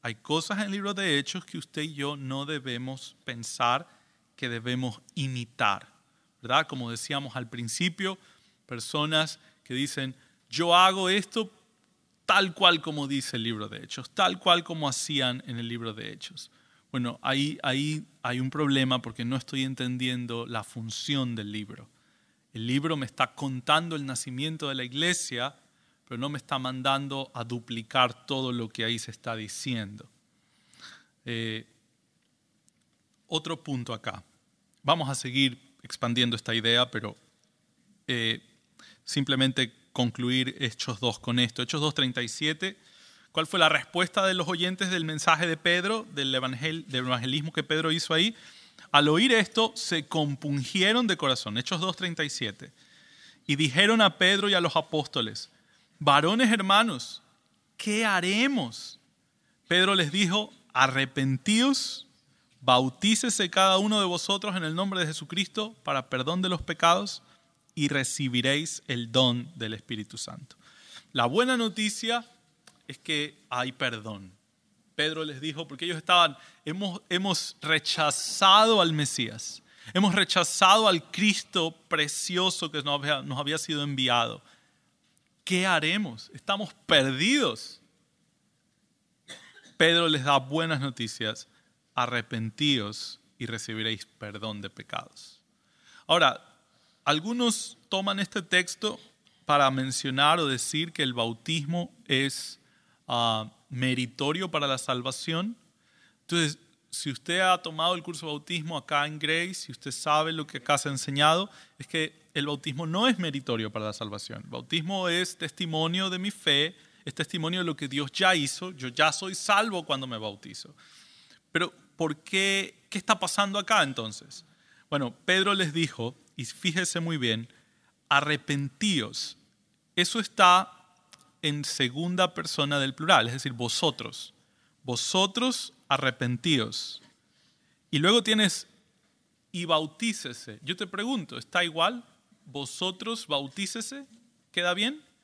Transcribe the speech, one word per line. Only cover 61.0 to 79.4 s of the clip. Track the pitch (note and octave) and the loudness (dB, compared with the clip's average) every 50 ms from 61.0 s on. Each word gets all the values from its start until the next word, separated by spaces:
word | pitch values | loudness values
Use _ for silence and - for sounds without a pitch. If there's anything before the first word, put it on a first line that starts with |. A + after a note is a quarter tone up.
| C3+ C3 - - C3+ C3+ C3 B2+ _ - G#3 A3 A#3+ C4+ C#4 - - - - - - _ _ _ _ _ _ _ _ _ _ _ | 0 0 0 0 2 2 2 0 _ 2 4 6 6 4 4 2 0 -6 -8 -10 -14 _ _ _ _ _ _ _ _ _ _ _
bautícese | - B2 B2+ B2+ C3 C3 B2+ - - G3+ A3 G#3+ - B3 A3 - G#3 F3 | 4 4 6 6 6 2 -2 0 2 2 2 4 2 -2 0 0 -2 0
cada | - F#3+ F#3+ F#3+ F#3+ F#3+ | 4 4 4 6 6 4
uno | G3+ G#3+ G#3+ G#3+ | 4 2 2 2
de | G3+ | 2
vosotros | F#3 F3 E3+ - - G3 G3+ G3 G#3 F#3 | 0 0 -4 -2 -2 -2 -2 -2 -4 -4
en | F#3 E3+ | -4 -4
el | D#3 D#3+ | -2 -2
nombre | E3+ F#3+ G3 F#3+ F#3 | -2 -2 -2 0 -2
de | F3 | -2
Jesucristo | D#3 D#3 - D#3+ C#3+ - F3 G3 - _ - G#3+ G#3+ A3 _ _ | -2 -2 -8 -10 -8 -4 -4 -4 -4 _ -6 -6 -6 -8 _ _
para | - D3 C3+ B2+ - | -2 -2 -2 -2 -2
perdón | - B2+ B2+ C#3 E3 F3+ F#3 | -4 -2 -2 0 -2 0 0
de | F#3 | 0
los | F#3 D#3+ - | -2 -2 -4
pecados | - E3 - - E3+ E3+ F#3 G3+ G3 - - _ _ _ _ _ _ _ _ _ _ _ | -6 -4 4 6 6 6 6 2 -4 -8 -12 _ _ _ _ _ _ _ _ _ _ _
y | - C#3+ C#3+ | -2 0 0
recibiréis | C#3 C#3 C3 - - - D3 C3 A#2+ B2 A#2+ C3 C#3 D3 D#3+ E3 - - _ - | 2 0 -2 -2 -2 -2 -2 0 0 2 2 2 2 2 0 -4 -8 -10 _ -6
el | C3+ A#2+ A#2 A#2 A2+ | -6 -6 -6 0 4
don | B2+ C3 B2+ A#2+ B2 A#2+ - - | 4 4 6 4 0 -4 -8 -10
del | C#3+ A2+ A2 A2 | -8 -8 -8 -8
Espíritu | G#2+ - _ A#2+ G#2+ G#2+ - - | -10 -10 _ -8 -8 -8 -10 -10
Santo". | A2+ - - - - - - - _ _ - - - - - - - - _ _ | -12 -12 -12 -12 -16 -16 -20 -20 _ _ -20 -20 -20 -20 -20 -20 -20 -20 _ _
La | B2+ A#2+ | 2 2
buena | A#2+ C3 G3 B3 B3+ C4 | 4 4 2 2 4 2
noticia | A#3+ A#3 A3 F3 - G#3+ G#3+ G3+ - - A3+ A#3 A#3+ A#3 - _ _ _ _ _ _ _ - _ _ _ _ | 2 0 -2 -2 -2 -2 -2 -2 -4 -4 -2 -2 -2 -4 -8 _ _ _ _ _ _ _ -20 _ _ _ _
es | C#3 - | -18 -16
que | _ - D#3+ D3 D3 D3+ - _ _ _ | _ -4 -2 -2 -2 -4 -8 _ _ _
hay | B2+ B2 B2+ C3 C3 | -4 -2 -2 -4 -4
perdón. | - C#3 B2+ A#2 A2 G#2 A2 G#2+ G2 G2 F#2 F#2+ _ _ _ _ _ _ _ _ _ _ _ _ | -2 -2 -2 -2 -4 -8 -10 -10 -10 -12 -18 -20 _ _ _ _ _ _ _ _ _ _ _ _
Pedro | - D3 D#3 D#3+ D#3 D#3+ | -2 -2 -2 -2 -4 -6
les | D3+ C#3+ C3 | -8 -8 -8
dijo, | C#3 D#3+ D3+ C#3+ E3 | -6 -8 -6 -6 -10
porque | - C#3 B2+ E3+ | -12 -10 -8 -6
ellos | F3 F3 | -6 -6
estaban, | D#3+ - - F3+ F3+ F3 D#3+ C#3 - - - - _ _ | -6 2 4 6 6 6 4 2 -4 -18 -20 -20 _ _
"Hemos, | - D#3 F#3 G3+ G3 F3 G3 _ _ | -8 -6 -4 -4 -4 -6 -6 _ _
hemos | F#3 F3+ F#3+ G3 F#3 - - - - _ | -4 -2 0 0 -2 -2 -2 -8 -12 _
rechazado | - D3+ D#3+ D#3 D3+ - - - D#3 D3+ D3+ - - - - - G3 F#3+ F#3+ G#3 A3 A3+ A3+ G#3 | -2 0 0 0 0 -2 -2 0 2 0 0 0 -4 -6 -2 4 6 8 10 10 8 8 6 6
al | F3+ E3+ D#3+ | 6 4 4
Mesías, | D3+ D3 C3+ - - B2+ G#2+ A2 A2+ | 0 0 -2 -2 -4 -4 -4 -6 -10